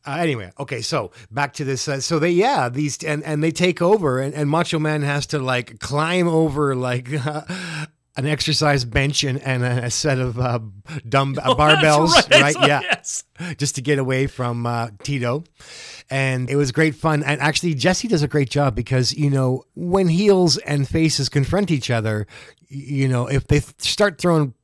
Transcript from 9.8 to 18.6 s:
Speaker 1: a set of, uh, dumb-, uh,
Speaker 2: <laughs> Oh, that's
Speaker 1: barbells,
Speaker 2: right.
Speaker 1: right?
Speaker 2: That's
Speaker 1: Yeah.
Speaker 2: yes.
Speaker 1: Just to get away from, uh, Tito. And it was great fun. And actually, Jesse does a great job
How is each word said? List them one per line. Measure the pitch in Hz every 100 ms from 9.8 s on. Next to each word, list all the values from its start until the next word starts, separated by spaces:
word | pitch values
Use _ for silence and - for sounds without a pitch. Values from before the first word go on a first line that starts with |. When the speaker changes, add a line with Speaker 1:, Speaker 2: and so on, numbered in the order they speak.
| 120
Speaker 1:
a |
set | - 156 131
of, | 127 117
uh, | 123 120 110 98 - 156 117
dumb-, | 135 139 135
uh, |
Speaker 2:
<laughs> | -
Oh, |
that's | 131 151 151
Speaker 1:
barbells, | 156 151 165 - -
Speaker 2:
right. | -
Speaker 1:
right? | - 359
Speaker 2:
That's | 311
Speaker 1:
Yeah. | 143
Speaker 2:
yes. | 359 - - - - _ 175 147
Speaker 1:
Just | 143 -
to |
get | 123 143
away | 131 131 135
from, | - 123 120 120
uh, | 120 117 101
Tito. | - 143 120 135 170 _ - - - - -
And | 135 135 127 127
it | 139
was | 143
great | 135 160 135
fun. | 160 147
And | 143 147
actually, | 147 - 175 147
Jesse | 147 185 233
does | 170
a | 147
great | 151 135
job | 143